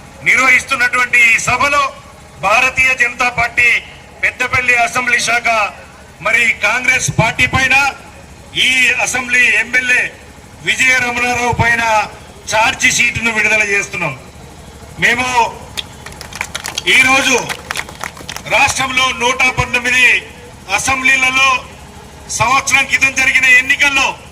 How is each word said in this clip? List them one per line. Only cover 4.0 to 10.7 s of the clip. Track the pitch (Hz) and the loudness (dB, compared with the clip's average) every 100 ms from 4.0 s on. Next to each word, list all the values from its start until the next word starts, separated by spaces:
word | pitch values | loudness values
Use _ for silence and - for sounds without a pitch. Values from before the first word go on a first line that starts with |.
| - - | -20 -6
పెద్దపల్లి | 196 208 254 254 247 240 | -4 -2 -2 0 2 2
అసెంబ్లీ | 233 254 240 233 | 2 0 0 0
శాఖ, | 226 233 233 220 196 - - - - - 202 | 0 0 0 0 -2 -6 -18 -20 -20 -8 -2
మరి | 240 233 - | 0 0 0
కాంగ్రెస్ | 208 240 247 254 - - | -2 0 0 0 0 0
పార్టీ | 226 233 247 | 0 2 0
పైన, | 262 262 262 277 - - - - - - 185 247 | 2 2 2 2 -2 -12 -20 -20 -20 -10 -2 2
ఈ | 262 247 - | 2 2 2
అసెంబ్లీ | - 254 247 247 247 220 | -2 -4 -2 0 2 0
ఎమ్మెల్యే | 233 247 254 233 240 - - - - - | 0 -2 0 0 -2 -8 -20 -20 -20 -10
విజయ | 165 | -4